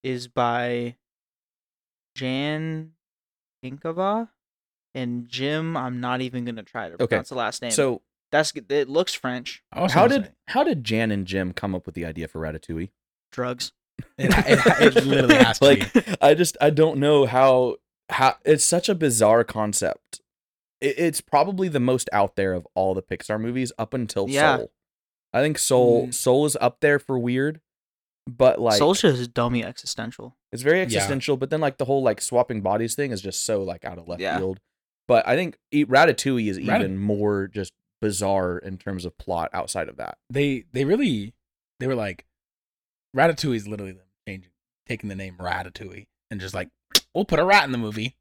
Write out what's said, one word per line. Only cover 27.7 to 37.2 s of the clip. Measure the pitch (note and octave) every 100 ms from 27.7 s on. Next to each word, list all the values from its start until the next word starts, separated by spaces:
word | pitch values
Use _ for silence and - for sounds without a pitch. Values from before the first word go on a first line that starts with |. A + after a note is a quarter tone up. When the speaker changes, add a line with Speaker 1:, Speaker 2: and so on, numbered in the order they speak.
| _ _ _ _ _ -
Speaker 2:
but, | A#2 B2+ -
like, | A#2 G#2
Speaker 1:
Soul's | D3 G3
just | G3 B2+ A#2+
dummy | - A#2+ A#2+
existential. | A2+ B2 - - A2+ - A#2 _ _
Speaker 2:
it's | A#2+
very | C3 F3
Speaker 3:
Yeah. |
Speaker 2:
existential, | F#3 G#2 G2 C3+ B2 C3+
but | C3
then, | D#3
like, | D3+ C3+
the | B2+
whole, | C#3
like, | B2+ G#2
swapping | - A#2+ A#2+ A2+
bodies | F#2+ G#2+ A#2 -
thing | C#3+
is | G#2
just | G2 - -
so, | G#2+
like, | F#2+ F2 -
out | F2
of | E2+
left | E2+
Speaker 1:
Yeah. | F#2 E2
Speaker 2:
field. | F#2+ F#2+ _ _ _ _ -
But | A#2+ -
I | C3
think | F3+ - _
e-, | D3 C3+
Ratatouille | C3 E3 C#3 C#3 B2+ G#2+
is | F#2+ F#2+
Speaker 3:
Rat- | G#2
Speaker 2:
even | G2 F#2+
more | G2+ G#2